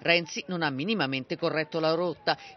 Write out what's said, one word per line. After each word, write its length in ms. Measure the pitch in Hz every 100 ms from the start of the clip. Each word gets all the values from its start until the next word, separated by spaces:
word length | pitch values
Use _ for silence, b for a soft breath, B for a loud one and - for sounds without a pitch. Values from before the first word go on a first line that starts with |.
Renzi 440 | 160 170 165 220 -
non 120 | 175
ha 80 | 156
minimamente 680 | 131 180 214 135 135 127 170
corretto 420 | 165 151 156 165
la 140 | 160
rotta. 420 | 160 175 147 - 156 B